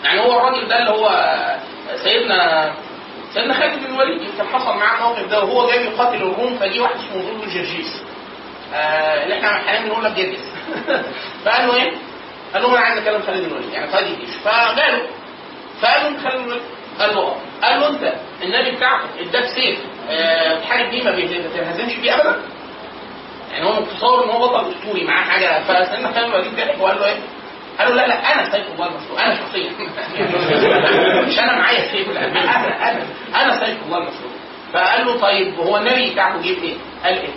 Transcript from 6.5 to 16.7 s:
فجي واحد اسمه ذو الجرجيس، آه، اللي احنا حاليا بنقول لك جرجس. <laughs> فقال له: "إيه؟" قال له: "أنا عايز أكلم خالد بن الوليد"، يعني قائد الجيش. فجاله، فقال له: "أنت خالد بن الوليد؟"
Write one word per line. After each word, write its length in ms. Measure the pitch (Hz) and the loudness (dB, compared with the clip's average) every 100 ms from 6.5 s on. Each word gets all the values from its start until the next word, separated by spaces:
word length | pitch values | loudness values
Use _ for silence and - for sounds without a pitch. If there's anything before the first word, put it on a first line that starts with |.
| 240 | 0
فجي 200 | 196 233 | -2 2
واحد 160 | 247 - | 0 0
اسمه 260 | - 190 | -6 -6
ذو 220 | 185 220 | -6 -6
الجرجيس، 600 | 208 180 170 170 - - - - - - - - - | -6 -6 -4 -6 -8 -10 -12 -14 -14 -16 -16 -14 -8
آه، 500 | 151 151 156 156 151 | -2 0 2 2 2
اللي 120 | 156 202 | 0 0
احنا 220 | 208 208 | 2 0
حاليا 240 | 208 214 | 0 -2
بنقول 240 | 214 214 214 | 0 0 0
لك 60 | |
جرجس. 420 | 185 185 - - - - 320 - 180 | 0 -2 -4 -10 -12 -8 -8 -2 -2
<laughs> 480 | 156 - - - 202 | -2 -8 -10 -4 0
فقال 220 | 240 247 | 2 4
له: 80 | 247 | 2
"إيه؟" 160 | - - - - - - - | 0 -4 -12 -16 -16 -16 -6
قال 100 | 190 | 0
له: 60 | 240 | 4
"أنا 100 | 247 | 4
عايز 180 | - 214 | 4 2
أكلم 240 | 214 208 - | 0 0 0
خالد 120 | 190 | -2
بن 60 | 165 | -2
الوليد"، 220 | - - | -4 -6
يعني 180 | 151 151 | -6 0
قائد 160 | 190 185 | 0 0
الجيش. 280 | 170 - - 202 | -4 -8 -4 2
فجاله، 640 | 226 233 226 294 139 - - - - - - - - | 4 4 4 2 2 -2 -10 -14 -16 -16 -16 -16 0
فقال 200 | 226 277 | 4 4
له: 60 | 294 | 2
"أنت 120 | 277 | -2
خالد 120 | 269 262 | -4 -4
بن 80 | |
الوليد؟" 180 | 240 240 - | -4 -6 -8